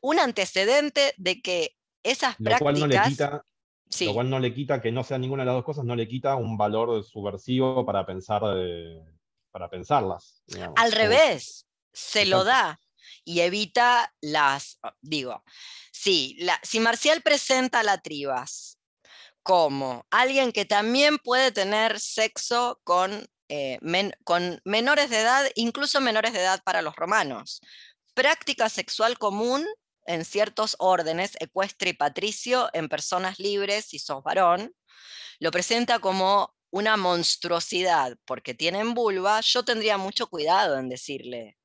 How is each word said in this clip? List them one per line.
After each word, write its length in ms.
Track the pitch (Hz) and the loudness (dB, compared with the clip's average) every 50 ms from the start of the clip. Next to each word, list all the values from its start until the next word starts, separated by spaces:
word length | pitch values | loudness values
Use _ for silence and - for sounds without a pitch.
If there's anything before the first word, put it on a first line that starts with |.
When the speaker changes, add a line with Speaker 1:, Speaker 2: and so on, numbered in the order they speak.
Speaker 1:
Un 160 | - 262 320 330 | 0 2 2 2
antecedente 920 | - 254 - - 190 - - 190 196 214 262 285 294 294 - 294 277 269 - | 2 2 0 -2 -4 -2 0 0 2 4 4 4 2 2 0 0 0 0 0
de 240 | - 185 180 185 - | -2 -2 -2 -2 -2
que 360 | _ - 180 175 160 - _ _ _ _ _ _ _ | _ -4 -2 -2 -2 -4 _ _ _ _ _ _ _
esas 320 | 220 262 - - 262 220 - | -2 -2 0 0 -4 -2 -2
Speaker 2:
Lo 180 | 110 - 226 | 0 2 2
cual 220 | 247 147 143 143 147 | 2 2 2 2 2
no 80 | 151 | 2
le 80 | 147 131 | 2 4
Speaker 1:
prácticas 140 | - - 135 | 4 4 2
Speaker 2:
quita, 360 | 139 127 147 143 143 147 - _ _ _ _ _ _ _ _ _ | 2 0 -2 -4 -4 -8 -12 _ _ _ _ _ _ _ _ _
Speaker 1:
Sí. 140 | - - - | -6 -4 -2
Speaker 2:
lo 80 | 107 101 | -2 0
cual 160 | 113 123 131 | 0 0 0
no 100 | 131 131 | 0 0
le 140 | 127 123 117 | 0 -2 -2
quita 280 | 127 143 127 143 127 | -4 -2 -2 -2 -2
que 100 | 107 117 | 0 -2
no 120 | 113 131 127 | -2 -2 -4
sea 140 | - 135 131 | -4 -4 -4
ninguna 240 | 127 127 139 139 131 | -4 -4 -4 -2 0
de 40 | |
las 80 | 127 127 | 0 0
dos 100 | 127 117 | 0 -2
cosas, 180 | - 147 147 127 | -4 -8 -6 -4
no 100 | 120 123 | -4 -2
le 120 | 117 113 | -2 -4
quita 280 | 107 120 131 123 139 135 | -4 -6 -4 -2 0 0
un 220 | 131 113 110 110 | 0 -2 -4 -2
valor 460 | 101 104 104 107 110 117 117 117 110 104 | 0 0 0 2 0 0 0 0 -2 -4
subversivo 840 | - _ 110 101 101 95 95 - - 127 127 131 131 131 127 123 | -6 _ -8 -8 -6 -8 -8 -6 -2 0 2 2 2 2 0 -2
para 200 | 127 101 98 92 | 0 0 -2 -2
pensar, 360 | 95 92 92 92 - 107 104 110 107 98 | -2 -8 -10 -6 -2 -2 0 0 0 0
eh, 420 | 92 92 90 85 85 85 82 82 82 80 80 80 _ _ _ _ _ _ _ | 0 -2 -4 -6 -8 -10 -14 -18 -20 -20 -20 _ _ _ _ _ _ _ _
para 180 | _ 95 87 85 | _ -14 -12 -12
pensarlas, 720 | - 90 87 - 147 139 110 95 87 87 - - _ _ _ | -12 -12 -4 0 0 0 0 0 -6 -8 -12 -20 _ _ _
digamos. 260 | - - 92 90 90 76 - | -16 -12 -10 -10 -4 0 2
Speaker 1:
Al 120 | 226 233 | 2 2
Speaker 2:
O 40 | 214 | 2
Speaker 1:
revés, 720 | 214 220 208 226 277 320 277 185 - - - - - - _ _ _ _ _ _ | 2 2 4 6 6 6 6 4 -2 -6 -14 -16 -20 -20 _ _ _ _ _ _
se 320 | - - - - 214 202 | -16 -12 -4 0 0 2
lo 160 | 185 190 185 | 4 4 4
Speaker 2:
Exacto. 40 | 190 214 | 4 4
Speaker 1:
da 300 | 254 262 214 165 151 _ _ _ _ _ _ - - - _ | 4 4 4 0 -4 _ _ _ _ _ _ -20 -20 -20 _
y 160 | 165 170 170 | -4 0 2
evita 720 | 170 180 180 208 214 - _ 247 240 247 247 240 - - _ _ | 2 2 2 -2 -4 0 _ 4 4 6 4 4 2 -2 _ _
las, 580 | - 151 151 156 147 139 135 143 - - - _ - 113 _ _ | -8 -2 2 4 4 4 2 0 -4 -12 -18 _ -14 -14 _ _
digo, 420 | - 143 156 147 131 127 113 - _ _ - - - - - - - _ | -10 -6 -6 -4 -4 -6 -10 -12 _ _ -20 -20 -20 -20 -20 -20 -20 _
sí, 440 | - - - 202 185 165 135 131 143 160 | -16 -2 0 2 2 2 2 -2 -6 -6
la, 200 | 170 180 170 - - | -2 -2 -2 -2 -2
si 160 | - - 220 | -4 -2 2
Marcial 420 | 226 226 233 - - 294 311 330 | 2 2 0 2 2 2 2 2
presenta 600 | - 320 294 277 - - 262 262 254 254 - 247 | 4 2 2 2 2 2 2 2 2 0 0 0
a 20 | 220 | 2
la 160 | 208 196 - | 2 0 0
Tribas 800 | _ 160 156 143 143 139 131 123 127 - - - - - - _ _ _ _ _ _ - - - - - _ _ | _ -10 -8 -6 -4 -4 -4 -4 -6 -8 -14 -16 -16 -18 -20 _ _ _ _ _ _ -20 -20 -20 -20 -20 _ _
como 640 | _ - 185 175 165 147 139 139 135 131 123 120 - _ | _ 2 4 4 4 4 2 -2 -4 -6 -6 -8 -6 _
alguien 400 | - 220 254 262 269 269 262 240 | 2 2 2 4 2 2 2 2
que 140 | 220 214 202 | 0 -2 -2
también 520 | - 208 202 214 226 247 269 285 294 302 | 2 2 2 2 2 2 4 4 4 2
puede 340 | 294 _ 233 247 254 262 262 | 0 _ 0 2 4 4 2
tener 480 | 202 214 190 196 208 214 220 226 214 208 | 2 0 -2 0 0 0 0 0 -2 -4
sexo 800 | - - - - 220 220 _ - - - 240 240 247 240 - _ _ | -8 -8 -2 -2 -2 -2 _ -6 -6 -2 0 0 0 -2 -4 _ _
con, 440 | - 175 180 185 190 208 208 - - _ _ _ | 0 2 2 2 0 -4 -8 -10 -14 _ _ _
eh, 320 | _ 147 147 139 135 127 - | _ -6 -6 -4 -6 -6 -6
men-, 320 | - 160 170 185 202 196 - _ _ | -4 -2 0 0 0 0 -4 _ _
con 380 | - 170 175 175 180 170 - _ | 0 0 2 2 -2 -6 -6 _
menores 440 | 185 208 220 233 262 294 294 285 277 | -2 0 0 2 4 4 2 2 2
de 120 | 240 214 | 0 2
edad, 240 | 220 233 254 269 277 269 - | 2 4 4 4 2 0 -2
incluso 440 | 208 233 233 226 277 285 285 - 285 | -2 -2 -2 -2 -2 -2 0 0 2
menores 320 | 269 240 214 220 220 226 233 | 2 2 2 2 0 0 0
de 80 | 196 | 0
edad 200 | 180 185 190 190 _ | 0 2 0 0 _
para 180 | 196 185 214 170 | -2 -2 0 -2
los 120 | 151 - | -4 -6
romanos. 680 | - 165 170 208 220 180 143 127 104 101 - - - _ - - - - - _ _ _ _ _ | -6 -2 0 2 2 2 0 -4 -10 -12 -14 -18 -20 _ -20 -20 -20 -20 -20 _ _ _ _ _
Práctica 560 | - 262 285 320 - - - 269 - 233 220 | 0 2 2 2 0 -2 -8 -2 0 0 -2
sexual 480 | - - - - - - 214 233 240 | -2 -6 -8 -8 -2 0 0 0 0
común 480 | - - 208 196 208 226 240 254 277 320 403 440 _ _ _ _ _ _ | 0 -2 -2 0 0 -2 0 0 -2 -2 -4 -8 _ _ _ _ _ _
en 200 | - 170 165 165 | -6 -6 -6 -6
ciertos 500 | - - 208 214 214 - - 220 220 - - | -4 0 0 0 0 0 -2 -2 -2 -2 0
órdenes, 580 | - 185 185 175 165 156 160 165 190 202 - - | 2 4 4 4 2 0 -2 -2 -2 -4 -6 -10
ecuestre 520 | - - _ 190 196 196 - _ 202 185 | -12 -6 _ -2 -2 -2 -4 _ -4 -4
y 20 | 170 | -2
patricio, 760 | _ 147 147 143 - 190 214 214 - - 240 247 254 240 - - | _ -2 -2 0 -2 -4 -4 -6 -6 -2 0 0 2 2 0 -2
en 160 | 170 160 151 | -4 -4 -4
personas 480 | - 147 - - 190 180 190 185 190 - | -6 -6 -4 -4 -4 -2 -2 -4 -6 -4
libres, 460 | 185 202 202 202 196 196 202 214 214 | -4 -2 -2 -2 0 0 -2 -4 -4
si 140 | - - 143 | -8 -14 -14
sos 240 | - - 147 135 131 | -8 -8 -8 -6 -4
varón, 500 | 139 156 185 190 170 175 180 208 254 - _ _ _ _ - - - - - - - - _ | -2 2 4 4 4 4 2 0 -8 -12 _ _ _ _ -20 -20 -20 -20 -18 -18 -18 -12 _
lo 120 | 151 165 | -4 -2
presenta 480 | - 175 180 - 226 233 240 233 240 233 | 0 0 0 0 0 0 2 2 0 2
como 560 | - 190 190 190 185 190 202 202 185 - _ _ _ _ | 2 0 2 2 2 4 4 2 0 -2 _ _ _ _
una 260 | - 190 208 220 220 | -6 -2 0 2 2
monstruosidad 1200 | 208 190 180 175 175 165 - - - - 170 170 170 - - - 175 185 185 170 156 135 127 120 _ _ | 2 2 2 2 2 2 0 -2 -2 -2 -2 -2 -2 -2 -2 -2 0 2 2 2 2 0 -2 -6 _ _
porque 280 | - 131 131 _ - 123 | -8 -8 -8 _ -12 -8
tienen 380 | 117 151 165 175 196 214 233 240 | -2 -2 -2 0 0 -2 -2 -2
vulva, 440 | 240 240 214 196 190 185 202 214 220 | 0 0 0 0 0 2 2 2 2
yo 220 | 220 - - 247 240 | 2 2 0 0 0
tendría 340 | - 240 220 214 220 208 196 | 0 -2 0 0 0 0 0
mucho 280 | 190 190 196 - 240 | -2 -4 -4 -6 -6
cuidado 520 | - - 170 147 156 180 196 214 175 143 135 | -6 -6 -4 0 2 4 4 4 2 0 -2
en 100 | 131 127 | -4 -6
decirle 680 | 127 123 - - 139 131 120 123 123 120 113 104 _ _ _ | -8 -10 -10 -10 -10 -10 -10 -10 -12 -12 -12 -14 _ _ _